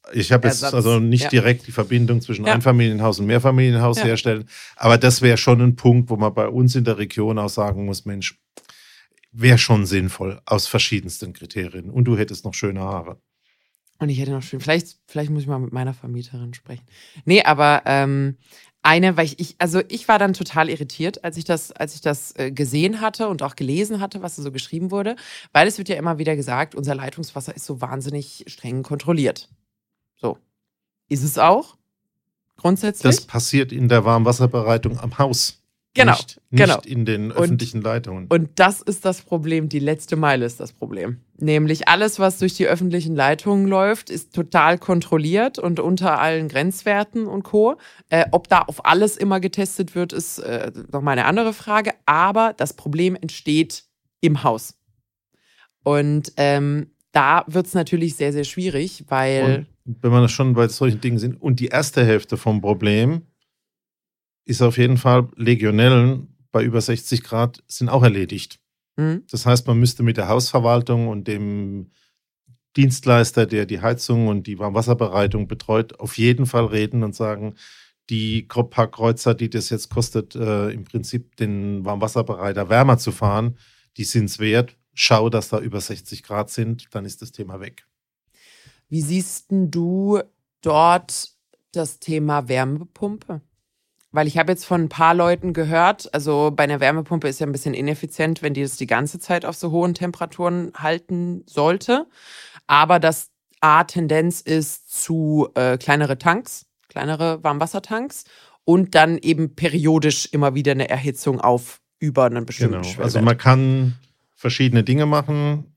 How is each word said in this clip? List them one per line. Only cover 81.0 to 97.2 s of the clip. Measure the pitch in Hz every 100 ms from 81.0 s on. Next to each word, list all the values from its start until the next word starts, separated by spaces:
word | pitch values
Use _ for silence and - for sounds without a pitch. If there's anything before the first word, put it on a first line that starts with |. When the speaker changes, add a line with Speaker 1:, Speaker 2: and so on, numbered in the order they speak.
| 117 123 - _
Speaker 1:
den | 107 101 101 101
Warmwasserbereiter | 95 101 104 117 113 92 98 98 92
wärmer | 113 135 123
zu | -
fahren, | - 104 104 117 120 _ _ _ -
die |
sind's | 107 113 101 -
wert. | 107 113 123 _ _
Schau, | - - 110 113
dass | 110 -
da | 107
über | 110 101
sechzig | - 98 - 104
Grad | - 104 104
sind, | - 113 117 -
dann | 107
ist | 98 -
das | 110
Thema | - 95 95
weg. | 98 _ _ _ _ _ _ _ _ _ _ _ _
Speaker 2:
Wie | 160
siehst | 147 185 185 - _
denn | 196 180
du | 170 170 185 196 208 - _ _ _
dort | 160 151 170 175 - - - _ _ _ _
das | 175 151 -
Thema | - 156 151 147 127
Wärmepumpe? | 127 131 151 175 _ 202 214 - 160 _ _ _ _ _ _ _
Weil | 147 151
ich | 160
habe | 160
jetzt | 180
von | - 175
ein | 160
paar | - 165
Leuten | 175 175 175 180
gehört, | 160 156 165 180 208 -
also | 151 147 147 151
bei | 143
einer | 143 143
Wärmepumpe | 135 156 151 170